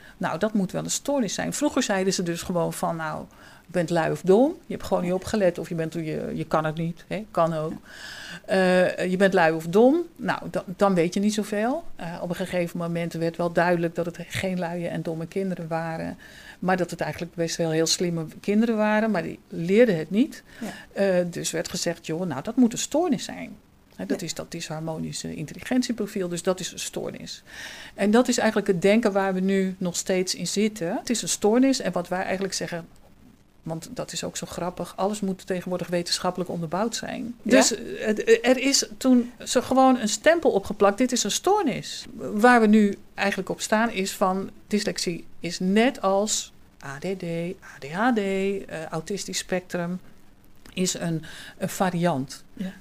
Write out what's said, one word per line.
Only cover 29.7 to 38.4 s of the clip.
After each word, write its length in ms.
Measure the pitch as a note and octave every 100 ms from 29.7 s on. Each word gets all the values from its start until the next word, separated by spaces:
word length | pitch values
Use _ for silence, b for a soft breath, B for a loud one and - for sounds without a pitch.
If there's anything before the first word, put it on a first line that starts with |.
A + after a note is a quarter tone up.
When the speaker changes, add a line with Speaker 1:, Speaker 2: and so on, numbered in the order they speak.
| F#3
Speaker 1:
nog 180 | F3+ E3+
steeds 380 | - F#3 F#3
in 120 | - F3
zitten. 500 | - G#3+ G#3+ E3+ A#3+
Het 120 | -
is 120 | -
een 60 | E3
stoornis 520 | - G#3 A#3 C4+ B3+
en 120 | F#3+
wat 160 | F3+ F3
wij 140 | F3+
eigenlijk 320 | F#3+ F#3+ F#3+
zeggen, 320 | - E3 F3 E3 - - - - _ _ _
want 260 | - E3 -
dat 180 | - D3+
is 120 | -
ook 120 | E3+ -
zo 100 | -
grappig, 460 | - F3 F3+ F3 -
alles 240 | F#3+ G#3
moet 260 | F#3+ F#3 -
tegenwoordig 400 | F3+ F3+ F3+ E3+
wetenschappelijk 640 | F3 F3 - F3+ F3+ F3
onderbouwd 460 | F3 E3 F3 A#3 -
zijn. 380 | - - - -
Speaker 2:
Ja? 80 | G#3+
Speaker 1:
Dus, 240 | C4 B3+
eh, 760 | - - - G#3+ G#3+ - A3+